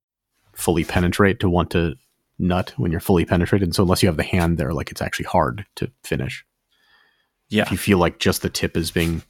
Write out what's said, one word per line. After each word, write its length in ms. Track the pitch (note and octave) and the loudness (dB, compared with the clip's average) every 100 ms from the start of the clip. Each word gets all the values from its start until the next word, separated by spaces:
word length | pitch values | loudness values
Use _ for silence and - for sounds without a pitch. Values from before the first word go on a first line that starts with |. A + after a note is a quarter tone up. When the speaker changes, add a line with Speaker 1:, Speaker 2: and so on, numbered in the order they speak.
| _ _ _ _ _ | _ _ _ _ _
Speaker 1:
fully 300 | - - E2 | -4 0 0
penetrate, 560 | D#2 - F2 - G2+ F2+ | 2 0 0 2 2 2
to 100 | F#2+ | 2
want 200 | F2 D#2+ | 2 2
to 240 | F#2 E2 - _ _ _ - | 0 0 -4 _ _ _ -4
nut 360 | F#2 F2+ - - | -2 0 -2 -4
when 160 | G#2 | -4
you're 80 | D#2+ | -2
fully 240 | - F2+ | 2 2
penetrated. 420 | D#2+ F2+ E2+ G2+ F#2 | 4 0 2 2 0
And 80 | |
so 80 | F#2 | 2
unless 200 | F2+ F2+ | 2 4
you 40 | G2 | 2
have 100 | D#2 | 0
the 40 | |
hand 340 | E2 F#2+ E2+ D#2+ | -2 0 0 0
there, 160 | C#2 | -2
like, 180 | D2 C#2 | -4 -8
it's 100 | - | -8
actually 220 | - - | -6 -6
hard 420 | - F2+ D2 G#2 - - | -2 0 0 -2 -12 -10
to 140 | - _ | -10 _
finish. 400 | - - C2 - _ _ _ _ _ _ _ _ _ _ - | -6 -6 -6 -10 _ _ _ _ _ _ _ _ _ _ -4
Speaker 2:
Yeah. 140 | G#2+ | -2
Speaker 1:
If 80 | - | 0
you 60 | F#2 | -2
feel 200 | - F#2+ | 2 4
like 200 | E2+ - | 4 2
just 220 | G2 - | 0 0
the 80 | F2+ | -2
tip 260 | - - - | -4 -4 -2
is 140 | E2 | -2
being, 300 | F2+ E2 E2 - | -2 -2 -2 -8